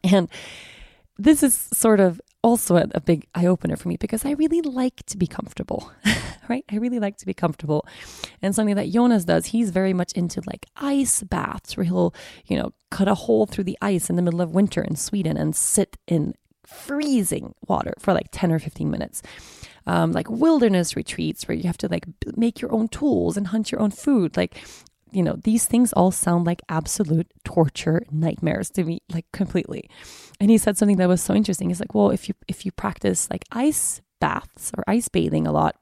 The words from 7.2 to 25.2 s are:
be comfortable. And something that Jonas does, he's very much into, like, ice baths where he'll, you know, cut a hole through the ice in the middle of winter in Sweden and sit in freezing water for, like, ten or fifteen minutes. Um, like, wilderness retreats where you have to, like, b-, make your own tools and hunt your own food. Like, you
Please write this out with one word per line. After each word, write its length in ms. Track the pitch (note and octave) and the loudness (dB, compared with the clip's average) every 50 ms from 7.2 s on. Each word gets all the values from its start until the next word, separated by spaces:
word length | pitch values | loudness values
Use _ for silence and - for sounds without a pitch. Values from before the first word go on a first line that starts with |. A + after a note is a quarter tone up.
| - | -8
be 80 | F#3 F#3+ | -8 -4
comfortable. 520 | - - E3+ D3+ - - D3 D#3 - - - - - - - - - - - - _ | -2 -2 -4 -2 -4 -4 -2 -2 -2 -2 -6 -16 -20 -20 -20 -14 -16 -16 -16 -12 _
And 140 | - G3 G3 | -4 -2 0
something 220 | A#3 A3 G#3 G3+ | 2 2 2 0
that 140 | G3+ - - | 0 -2 0
Jonas 340 | F3+ A#3 A#3+ B3 A#3 G#3 E3+ | 2 4 4 6 4 4 4
does, 220 | E3+ E3+ E3 E3 | 2 2 0 0
he's 240 | - - A3+ A#3 G3 | 0 0 0 0 2
very 220 | E3+ F#3+ F#3+ F#3+ | 0 0 2 2
much 200 | F#3+ F3+ F3 - | 2 0 -2 -2
into, 300 | - - F3 E3+ - F#3 - | -2 -4 -4 -2 -4 -8 -8
like, 200 | - - G3 - _ _ | -8 -12 -12 -14 _ _
ice 460 | - C#4+ C#4+ C#4 C#4 C4+ A#3+ - - | -6 -4 0 0 0 2 0 0 -2
baths 540 | G#3 F3+ - G#3+ - - - G3+ _ - - | -2 -4 -4 -4 -4 -4 -8 -10 _ -12 -4
where 80 | - F#3+ | -2 -2
he'll, 300 | E3+ F3+ F#3 F3 F3 - - - - - - _ | 0 2 2 2 0 0 -6 -20 -20 -20 -20 _
you 100 | _ - | _ -2
know, 160 | C#2 A#1 - - _ _ _ | -2 -2 -4 -8 _ _ _
cut 180 | - - G3 F#3+ | -2 0 2 2
a 60 | G#3 | 2
hole 320 | - - - A3+ G#3+ G#3+ | 0 2 2 2 2 2
through 180 | G3+ - - F#3+ | 0 -2 -4 -4
the 140 | F3+ F3+ - | -4 -6 -4
ice 260 | G3 G3+ G3 E3+ - - | -2 0 0 0 0 0
in 80 | F3 | 0
the 60 | F3 | 0
middle 180 | F3+ F3 E3 E3+ | 0 0 0 -2
of 140 | F3+ D#3+ D#3+ | -2 0 2
winter 280 | F#3 G#3 G3 - - | 2 2 2 0 -4
in 140 | - - D#3+ | -2 -2 -4
Sweden 400 | C#3+ - - - G3+ F3 D#3+ D3+ | -6 -4 -4 -4 -2 -2 -2 -2
and 180 | D3 D3+ D#3 D#3+ | 0 -2 -2 -2
sit 440 | - - - - - - - - - _ | -2 -2 0 2 0 0 0 -4 -20 _
in 280 | - E3+ D#3+ D3+ E3 - _ _ _ _ _ _ | 0 0 0 0 -2 -6 _ _ _ _ _ _
freezing 880 | _ - - - - C#4 C#4+ D4+ D4 C4+ A#3+ F#3+ E3+ - - - - - _ - | _ -20 -18 -12 -6 -4 -2 0 2 2 2 2 0 -2 -6 -6 -10 -16 _ -6
water 280 | - - - - - - - | -2 -2 -2 -2 -4 -8 -4
for, 140 | - - | -2 0
like, 160 | F3+ - - - | 0 0 -2 -4
ten 180 | - - - E3+ | -6 -2 0 2
or 80 | D#3+ D#3+ | 2 0
fifteen 320 | - D3+ - - D#3 D3+ | -2 -4 -8 -4 -4 -4
minutes. 320 | D3+ - - - - - - - - - - - - - - - - _ _ | -2 -4 -6 -8 -10 -16 -16 -16 -20 -20 -20 -20 -20 -20 -20 -20 -20 _ _
Um, 260 | - F3 E3+ E3 E3 | -2 0 2 2 2
like, 180 | E3+ - - - | 0 -2 -2 -4
wilderness 680 | A3 A3+ D4 D#4+ E4 D4 A#3+ A3 G3 F3+ E3+ - - | -2 2 4 4 4 6 4 4 4 2 0 0 -4
retreats 500 | - - - - - E3 D#3+ - - - | -8 -8 -8 -6 -6 -4 -6 -6 -8 -6
where 100 | - - | -6 -6
you 80 | D#3+ F3 | -2 -2
have 140 | F3 E3+ - | -2 -2 -2
to, 100 | - E3+ | -4 -4
like, 180 | F3 E3+ - F3+ E3+ _ | -4 -4 -6 -10 -12 _
b-, 120 | - - - | -10 -8 -2
make 240 | - A#3 A#3 - - | -2 -2 -2 -2 -4
your 120 | - - | -6 -4
own 160 | - A3 A3 A3 | -2 -2 -2 -4
tools 480 | - - D4 D4 A#3+ F#3 F3 F3 E3 | -4 -2 0 0 2 2 2 0 -2
and 120 | G3+ G3+ F3 | -2 -4 -2
hunt 220 | G3 A3 G#3+ - | -2 -2 -2 -2
your 80 | - - | -2 0
own 100 | A3 G#3 | -2 -2
food. 460 | G3 - - D4 C#4+ A3+ F3+ D#3 - | -2 -2 0 2 2 2 2 0 0
Like, 220 | - - - - - - - - - - _ _ _ _ _ | -2 -2 -2 -4 -14 -20 -20 -20 -20 -20 _ _ _ _ _
you 100 | - F#3+ | -2 0